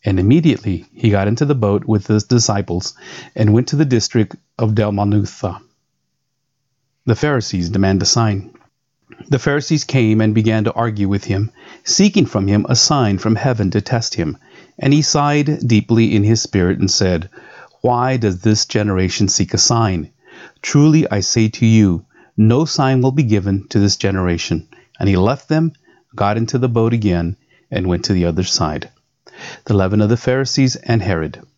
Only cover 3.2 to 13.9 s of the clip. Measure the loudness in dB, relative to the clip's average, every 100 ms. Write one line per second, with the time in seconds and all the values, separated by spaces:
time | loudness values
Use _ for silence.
3.2 | -14 0 2 2 2 0 0 0 0 -2
4.2 | -2 -6 _ -4 -2 0 0 0 0 0
5.2 | -2 -6 -10 -10 _ _ _ _ _ _
6.2 | _ _ _ _ _ _ _ _ -2 0
7.2 | 0 0 -2 -4 -2 0 2 2 2 2
8.2 | 2 -2 -8 -20 _ _ _ _ _ -20
9.2 | -4 -2 0 -2 0 -4 0 0 2 2
10.2 | 2 2 2 0 -2 -2 -4 -2 -2 -2
11.2 | -2 -4 -4 _ -20 -16 -4 2 2 2
12.2 | 0 0 0 0 2 0 2 2 2 0
13.2 | 0 0 0 0 0 -2 -2